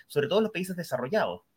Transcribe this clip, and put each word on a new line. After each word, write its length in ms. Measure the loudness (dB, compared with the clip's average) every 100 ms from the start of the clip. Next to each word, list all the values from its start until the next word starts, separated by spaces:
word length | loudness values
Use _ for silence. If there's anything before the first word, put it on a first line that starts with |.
| -4
sobre 220 | -2 2
todo 100 | 2
en 60 |
los 100 | 2
países 220 | 0 -4 -6
desarrollados? 640 | -4 -4 0 0 0 -2 -12